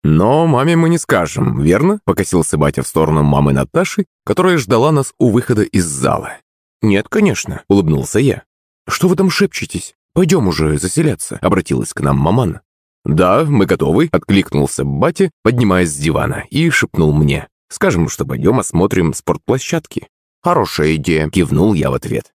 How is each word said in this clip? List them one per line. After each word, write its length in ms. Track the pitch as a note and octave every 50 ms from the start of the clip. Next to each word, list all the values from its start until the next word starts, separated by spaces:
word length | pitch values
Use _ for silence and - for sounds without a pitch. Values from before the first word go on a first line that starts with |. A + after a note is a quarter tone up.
"Но 440 | - D2 D#2 D#2+ F#2 A2+ C#3 D#3 E3+
маме 300 | E3 C#3+ B2 C3+ E3 E3+
мы 120 | E3 E3 D#3+
не 80 | E3+
скажем, 640 | E3 - - C#3 F#2+ E2+ D2 - - - F2+ - C2
верно?" — 400 | C#2+ D#2 F2 G#2+ D3 F#3 G#3+ G#3 _
покосился 500 | - F#2 - F#2+ - - F2 D#2 - -
батя 260 | D2+ D2 C#2+ - -
в 60 | B1+ -
сторону 340 | - D#2+ D#2 D#2 D#2+ D#2+
мамы 300 | D2 C#2+ C#2 C#2 D2 C#2+
Наташи, 540 | C#2 C#2 C2+ - - D#3+ F#3+ - - - F#3 _ _ _ _
которая 320 | - A2 - F#3 F#3 F3
ждала 360 | D#3 A#2 F#2 B2 A2+ B2 D#3
нас 200 | D#3+ C#3+ C3+ - _ _
у 100 | - B2
выхода 340 | G2+ B2 - - A#2+ G#2
из 220 | G#2 - - F#2+ F2
зала. 540 | E2 C#2+ C2+ B1+ - - - - - - - _ _ _ _ _ _ _ _
"Нет, 300 | - G#2+ G2 G2 G#2+ -
конечно", — 540 | - A3 G#3 F#3 G#2+ - - - C2+ - - _
улыбнулся 500 | G2 G2+ F2+ D#2 D#2 C#2 C2 - - G#2
я. 260 | C#3 C3+ - - _ _ _ _ _ _ _ _ _ -
"Что 200 | - - - F#3
вы 80 | F3+
там 120 | F3 F#3+ F#3
шепчетесь? 680 | - - G3+ - - - - - - F#2 - - _ _ _ _ _
Пойдём 340 | E3+ F#3 D#3 F#3+ E3+ A2+ F#2
уже 300 | D#2 D2+ D#2 D2+ D2+ C#2+
заселяться", — 600 | F#2+ F2+ - D#3 E3 D3+ G2+ - - - - -
обратилась 500 | - F#2 G2 F#2+ - - - B1 A1 -
к 80 | - -
нам 160 | C#2+ C#2 C#2
маман. 440 | C2+ C#2 D#2+ G2 B2+ B2 F2 C#2+ - _ _ _ _ _ _ _ _ _
"Да, 400 | - D#2 D#2 F#2 F2+ G2 C3 E3
мы 220 | D3 C#3+ - F#2+
готовы", — 420 | - F2+ - C#2+ C#2+ E2 A2 E3 D#3+
откликнулся 720 | - F2 - - G2+ G2 F2+ - - D2 C#2+ - - - C2+
батя, 440 | C#2 C#2 C#2+ B2+ E3 F3 - G3 E3+ _ _
поднимаясь 480 | _ - B2+ A#2+ B2 G2+ F#2 F2+ F2+ D#2+
с 60 | C#2+
дивана, 500 | C#2+ D2 E2 D2 - - - C#2 - - _
и 220 | - C#3+ E3 E3+
шепнул 420 | - - - - - - D#2+ D2+
мне: 360 | D2 D2+ D2+ C#2+ C#2 D2 - _ _ _ _ _
"Скажем, 400 | - - - B2+ A#2 E2+ E2 -
что 160 | - - -
пойдём 340 | C2+ C2+ A#1+ B1+ - B2 B2
осмотрим 540 | - - - E2 F#2 - - F#2 E2+ D#2
спортплощадки". 960 | - - _ - D#2+ - _ - A#2+ C3 - - - D#3+ - - - A2+ - _ _ _ _ _ _ _
"Хорошая 520 | _ F3 F3 D3+ G2+ - - - D2+ D#2 D#2+
идея", — 340 | D#2+ C#2 - D#2+ D#2 D2+ D2+
кивнул 440 | - F#2+ E2+ C2 C#2+ C#2+ F2+ A2 G#2
я 160 | D#2+ C2+ C2+
в 40 | -
ответ. 380 | - - B2+ B2+ B2+ - _ _